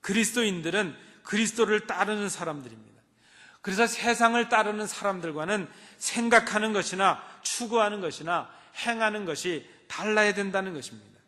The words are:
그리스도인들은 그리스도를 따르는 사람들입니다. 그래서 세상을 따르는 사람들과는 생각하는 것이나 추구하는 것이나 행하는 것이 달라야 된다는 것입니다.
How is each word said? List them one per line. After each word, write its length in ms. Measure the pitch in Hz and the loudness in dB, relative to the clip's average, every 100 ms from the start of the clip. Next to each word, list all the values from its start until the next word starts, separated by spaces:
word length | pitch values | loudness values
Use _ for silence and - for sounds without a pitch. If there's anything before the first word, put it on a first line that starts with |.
그리스도인들은 960 | - 196 220 247 226 180 160 185 190 131 - - | 0 2 2 2 0 0 -2 -2 -2 -6 -18 -20
그리스도를 600 | - 208 226 - 214 214 214 | -4 0 0 2 2 2 0
따르는 420 | 185 196 214 202 | -2 0 0 -4
사람들입니다. 720 | - 170 147 123 113 110 - _ _ _ - - - | -4 -6 -8 -12 -18 -20 -20 _ _ _ -20 -20 -14
그래서 260 | - 190 233 | -6 2 2
세상을 600 | 226 226 233 233 233 233 | 2 0 4 4 4 2
따르는 380 | 240 208 214 214 | 2 2 0 -6
사람들과는 840 | - 202 185 165 151 160 208 160 - - - | -4 -4 -4 -6 -6 -2 -2 -4 -12 -20 -10
생각하는 760 | - - 233 233 233 214 214 | -6 -2 6 6 6 -2 0
것이나 500 | 208 175 185 196 151 - - | 0 -2 2 2 2 -4 -12
추구하는 580 | - - 240 226 208 208 | -6 -6 -2 2 2 0
것이나 500 | 180 - 160 170 123 - - - 226 | -6 -6 -4 -4 -4 -16 -20 -10 -4
행하는 380 | 226 220 214 | 0 0 -2
것이 440 | 196 147 180 160 - - _ | -6 -6 -4 -6 -8 -20 _
달라야 460 | - 202 214 208 | -6 0 2 2
된다는 400 | 196 202 190 190 | 2 -2 -2 -4
것입니다. 440 | 165 123 110 104 - | -8 -12 -16 -20 -20